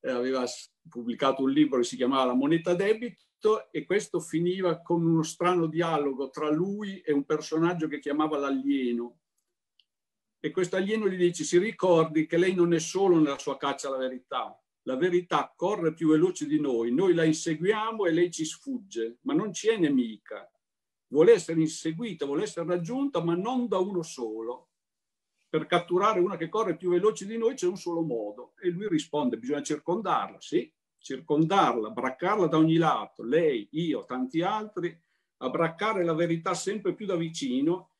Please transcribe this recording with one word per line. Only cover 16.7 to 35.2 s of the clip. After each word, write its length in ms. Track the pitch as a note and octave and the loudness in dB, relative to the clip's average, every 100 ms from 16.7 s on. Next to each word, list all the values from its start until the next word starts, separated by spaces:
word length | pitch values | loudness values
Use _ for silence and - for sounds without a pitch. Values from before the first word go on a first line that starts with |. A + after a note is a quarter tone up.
| A#2+ A#2 | 0 2
noi 220 | B2+ F#3+ | 2 4
la 100 | E3 | 4
inseguiamo 800 | D#3+ D#3 - D#3 F3 G#3+ A3 A3 | 4 2 0 -2 0 0 0 0
e 80 | F#3 | 0
lei 180 | D#3+ F3 | 2 0
ci 140 | E3+ | -2
sfugge, 760 | D#3 - - B3 G3 A2+ A2+ A#2+ | -8 -8 -10 -10 -8 -6 -6 -6
ma 100 | C3 | -2
non 200 | D3 G#3 | -2 -2
ci 140 | E3+ G#3 | -4 0
è 80 | A3+ | 2
nemica. 720 | D#3+ C3+ A#2 G#2+ - G#2 - _ _ _ _ _ _ | 2 2 0 -6 -14 -16 -16 _ _ _ _ _ _
Vuole 180 | C#3 F3+ | 4 6
essere 280 | A3 E3 E3 | 6 4 0
inseguita, 680 | D#3+ - D#3+ D#3+ A#3 E3+ C#3 | 0 -2 -8 -6 -8 -6 -4
vuole 160 | C#3+ | -4
essere 240 | G#3 - E3+ | -4 -6 -4
raggiunta, 560 | F3+ E3 B3+ C#4 F3+ | -4 -4 -4 -2 -2
ma 140 | E3+ E3+ | 0 -2
non 320 | G#3 B3+ A#3+ | -2 -2 -2
da 100 | G3 | 0
uno 240 | F#3 F#3 | 0 -2
solo. 680 | D#3+ - A2+ A2 A2+ B2+ _ _ _ _ _ _ _ _ _ | -6 -8 -8 -6 -8 -10 _ _ _ _ _ _ _ _ _
Per 180 | D#3 D#3 | -4 0
catturare 520 | F3 E3+ F3+ G#3 G3+ | 0 2 2 2 2
una 180 | F3+ F3 | 0 0
che 120 | D#3+ | -4
corre 280 | G#3+ A3 D#3+ | -2 -2 -2
più 140 | F3+ | 0
veloce 340 | F3 G#3 G#3+ | 2 2 0
di 140 | G3 A3+ | -8 -2
noi 160 | A3+ | -2
c'è 120 | C4+ F3+ | 0 -4
un 100 | F3+ | -2
solo 260 | - E3 | -6 -4
modo." 520 | E3 A#2 G#2 G#2 B2+ _ | -2 -4 -6 -10 -18 _
E 80 | F3+ | -4
lui 200 | F3 G#3 | -4 -2
risponde: 500 | D#3 - D3+ C3 A2+ | -2 -2 -2 -2 -2
"Bisogna 240 | A#2+ D3 | -4 -6
circondarla", 800 | C#3+ D3+ - F#3 F#3 C#3 F#2+ - | -4 -6 -4 -4 -2 -2 -4 -10
sì, 300 | - - - _ _ _ | -4 -4 -4 _ _ _
circondarla, 920 | - C3 - D3 D#3+ G3 D3+ A#2 G#2+ | -12 -12 -2 2 4 4 4 2 -4
braccarla 580 | A2+ B2+ C3 F3 G#3+ E3+ | -4 -6 -2 -2 2 2
da 100 | D#3 | 4
ogni 180 | D#3+ D#3+ | 4 4
lato, 460 | D#3+ B2 G2+ _ | 2 0 -4 _
lei, 460 | A2+ D3 D#3+ B2 G2+ | 0 2 2 0 -4
io, 320 | D3+ E3+ B2 | -4 -2 -2
tanti 380 | G2 B2+ B2+ D#3 | -4 -6 -4 -2
altri, 580 | F3+ G#3+ G#3+ F#3 E3+ E3 _ _ | -2 -2 -6 -6 -8 -8 _ _